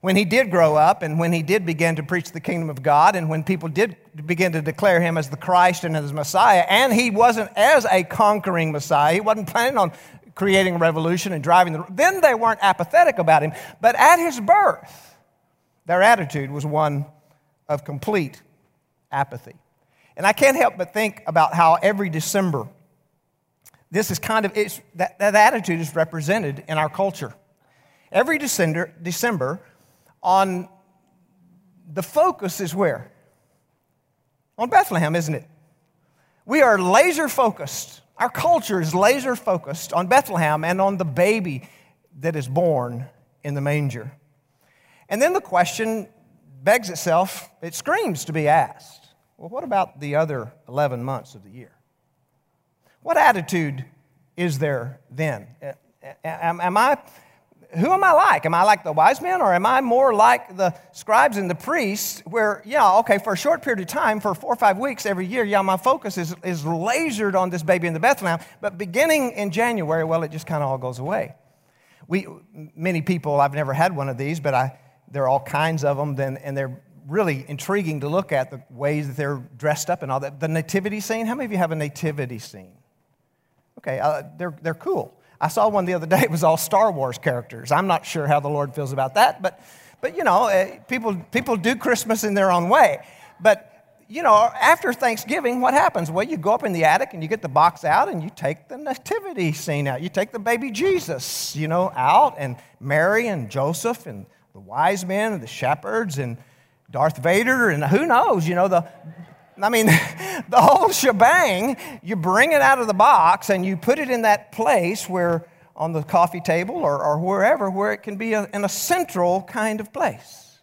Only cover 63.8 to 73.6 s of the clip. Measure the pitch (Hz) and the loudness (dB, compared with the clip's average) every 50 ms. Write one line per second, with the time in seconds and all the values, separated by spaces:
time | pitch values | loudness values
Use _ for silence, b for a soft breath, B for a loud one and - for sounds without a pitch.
63.8 | 185 165 - 294 339 233 214 214 - 214 180 - - - 240 - 240 208 190 190 | -6 -8 -6 -2 -2 -2 -2 -2 -4 -4 -6 -6 -4 -6 -4 2 2 2 2 2
64.8 | 247 285 247 - - 208 196 180 185 180 214 262 226 202 202 196 196 190 190 185 | -4 -6 -6 -6 -6 -6 -4 -4 -6 -6 -4 -4 -2 0 0 0 2 0 -2 0
65.8 | - 254 269 302 - 208 185 185 175 156 175 - - 185 180 160 143 160 170 165 | 0 0 -2 0 -4 -8 -8 -6 -6 -8 -8 -8 -8 -8 -6 -6 -4 -6 -4 -4
66.8 | 180 214 240 302 330 311 240 208 214 202 190 190 185 185 175 175 156 156 185 180 | -4 -4 -2 -2 -2 -4 -4 -2 -4 -2 0 0 0 0 -4 -6 -2 0 0 0
67.8 | 165 175 165 160 160 247 277 - 196 180 165 165 B B B B - 208 196 170 | 0 -4 -4 0 2 2 0 2 0 -4 -4 -4 B B B B -8 -8 -6 -6
68.8 | 208 180 170 240 302 330 311 302 269 240 - 208 208 202 160 202 233 240 233 208 | -12 -6 0 0 2 2 2 2 0 -2 -4 -4 -6 -4 -2 -2 -2 0 0 -2
69.8 | 165 151 160 165 160 160 160 165 165 151 151 156 - - 170 151 147 139 135 131 | -2 -2 -2 -2 0 0 -2 -2 -2 -4 -8 -12 -8 -6 -4 -4 -2 -2 -4 -4
70.8 | 127 127 123 120 127 151 196 226 - - - _ _ b b b b b b b | -6 -8 -8 -8 -6 -6 -4 -4 -6 -6 -10 _ _ b b b b b b b
71.8 | b b b b b b 170 196 196 - - - _ _ _ 151 156 151 _ 156 | b b b b b b -4 -4 -4 -6 -18 -20 _ _ _ -20 -20 -20 _ -6
72.8 | 160 185 180 165 147 - 180 170 - 151 143 143 139 143 139 147 | -4 -2 -2 -2 -2 -2 -4 -2 -2 -2 2 2 2 2 0 -2